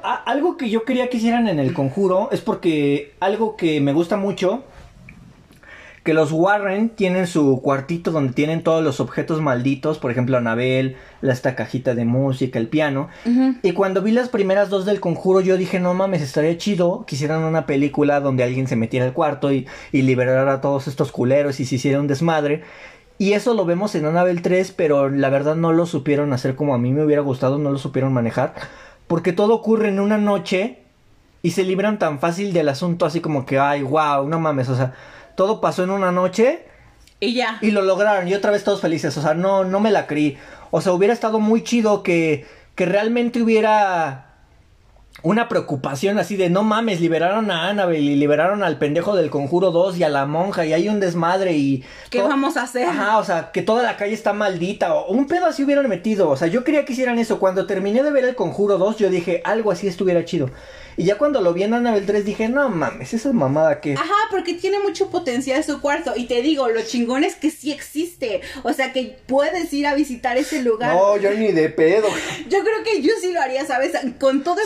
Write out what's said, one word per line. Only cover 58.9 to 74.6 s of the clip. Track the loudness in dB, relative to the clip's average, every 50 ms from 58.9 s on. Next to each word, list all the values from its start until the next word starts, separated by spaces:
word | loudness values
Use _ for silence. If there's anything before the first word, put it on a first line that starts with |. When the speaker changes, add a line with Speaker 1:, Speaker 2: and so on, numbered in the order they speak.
| 0 0
Speaker 1:
yo | 0 2
dije, | 2 0 0 -2 -2 -2 -2
"Algo | -2 -2 0 0 -2
así | -2 -2 -2 -6
estuviera | -4 0 0 2 2 2 0
chido". | 0 -2 -2 -2 -4 -6 -12 -20 -20 -20 -20 -20 -14 -6
Y | -2 0
ya | 2 2
cuando | 2 2 2 2 2
lo | 2 2 2
vi | 0
en | 0 0
Annabelle | 0 0 2 2 0 0 0
tres | 0 0 0 0
dije, | -2 -2 -2 -2 0
"No | 0 0 0 0
mames, | 0 -2 -2 -4 -4 -8 -10 -6 -6
esa | -2 -2 0
mamada | 0 2 2 2 2 2 2 2 2 0
que". | -2 -4 -2
Speaker 2:
Ajá, | -2 -2 0 0 0 0 0
porque | -2 -4 -2 -4 -6
tiene | -4 -2 -2 0 0
mucho | 0 -2 -2 -2 -4 -2
potencial | -2 -4 -4 -2 -4 -2 -2 0 -2 -2 0
su | -2 -4 -4
cuarto, | -2 -2 -2 -2 -2 -4 -4
y | -4 -4
te | -2 -2 0
digo, | 2 2 2 2 2 0
lo | 0 0
chingón | -2 -2 -2 -2 0 0 0 0 0
es | -2 -2
que | -2 -4 -4
sí | -4 -4 -8 -8
existe, | -8 -8 -10 -10 -6 -6 -6 -6 -6 -8 -6 -4 -4 -6 -6 -8 -14 -6 -4
o | -4
sea, | -2 -2 -2 -2
que | -2 -4 -4 -4 -10 -16 -6
puedes | -2 0 2 2 2 0 -4 -4 -4
ir | -2 -2 0
a | 0 2
visitar | 0 0 -2 -4 -6 -4 -2 0
ese | 0 0 0 -2 -2
lugar. | 0 0 0 0 0 0 2
Speaker 1:
No, | 4 4 4 4
yo | 2 2 0
ni | 2 2 2 2
de | 2 2 2 2
pedo. | 2 4 4 4 4 4 2 2 -2 -2 -6 -8 -8 -10 -6 -2
Speaker 2:
Yo | -2 0
creo | 2 0 -2 -2 -2
que | -2 -2 2
yo | 2 2 0 0
sí | -2 -2
lo | -2 -2
haría, | -2 -2 -2 -4 -2
¿sabes? | -2 -2 -2 -2 0 -2 -4 -4 -6 -4 0
Con | 0 2 2 2
todo | 0 0 0 0